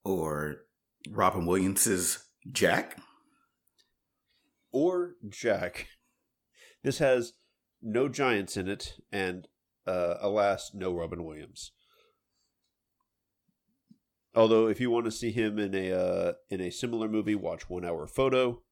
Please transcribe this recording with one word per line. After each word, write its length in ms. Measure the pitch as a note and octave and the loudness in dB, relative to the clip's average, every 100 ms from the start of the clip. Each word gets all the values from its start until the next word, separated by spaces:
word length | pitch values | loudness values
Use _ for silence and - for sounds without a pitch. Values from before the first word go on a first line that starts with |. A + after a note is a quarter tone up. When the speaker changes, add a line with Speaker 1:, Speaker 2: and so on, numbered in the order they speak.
Speaker 1:
Or 600 | - F#2 D#2 D2 D2+ D2 _ _ _ _ - | -2 -2 0 -2 -4 -8 _ _ _ _ -10
Robin 340 | G#2+ F#2 F2+ | 2 2 2
Williams's 800 | E2+ F#2+ F#2+ G2 A2+ F#2 F2 - - _ - | 2 2 2 2 2 2 0 -4 -10 _ -10
Jack? 480 | - F2+ G2 - - - _ _ _ _ _ _ _ _ _ _ _ _ _ _ _ _ | 2 4 2 -2 -14 -20 _ _ _ _ _ _ _ _ _ _ _ _ _ _ _ _
Speaker 2:
Or 400 | C3 E3+ F3+ F3 - G2+ | 0 2 2 -4 -8 -16
Jack. 600 | - A#2+ F#2+ F2+ - - - _ _ _ _ _ _ - _ | -4 0 0 -2 -8 -16 -20 _ _ _ _ _ _ -20 _
This 160 | C#3 C3 | -4 2
has 360 | C#3+ B2+ A#2 _ _ _ _ _ | 4 4 0 _ _ _ _ _
no 260 | A2+ A2+ C#3 | -2 0 0
giants 480 | B2+ C3 G#2+ G2 G#2 | 2 2 2 -2 -4
in 100 | F#2 | -4
it, 280 | G2+ - - _ | -6 -10 -14 _
and, 340 | G2+ F#2 F2+ - _ _ _ - | -2 -2 -4 -12 _ _ _ -4
uh, 280 | F#2 F2 F2 | 0 0 0
alas, 500 | G2+ G#2 G2+ F#2+ - | 0 2 2 2 -4
no 200 | G2+ F#2 | -6 -4
Robin 280 | F2 F#2 F2 | -2 -4 -6
Williams. 480 | D#2+ D#2 D2 - - _ _ _ _ _ _ _ _ _ _ _ _ _ _ _ _ _ _ _ _ _ _ - _ _ _ | -10 -12 -16 -16 -18 _ _ _ _ _ _ _ _ _ _ _ _ _ _ _ _ _ _ _ _ _ _ -20 _ _ _
Although, 340 | A2+ A2+ A2+ A2+ | 4 6 6 4
if 120 | G#2 | 2
you 100 | B2 | 2
want 160 | A#2 A2+ | 2 0
to 40 | |
see 220 | G#2+ A#2 | -4 -4
him 260 | A2 G#2+ G#2 | 0 0 0
in 160 | G2+ | -2
a, 180 | F#2+ F#2 | -2 0
uh, 400 | F#2 F#2 F2+ F2 E2+ _ | 0 0 0 0 -4 _
in 120 | F#2+ | -6
a 100 | F2+ | -6
similar 380 | - A#2+ A#2 A2 | -6 -4 -2 -2
movie, 260 | A2 G#2 | 0 0
watch 340 | G#2 F#2+ E2 - | -2 -2 -6 -8
One 160 | F2+ | -6
Hour 220 | F2 E2 D2+ | -4 -4 -4
Photo. 560 | - C3+ B2+ B2 A#2+ _ | 0 2 4 2 -2 _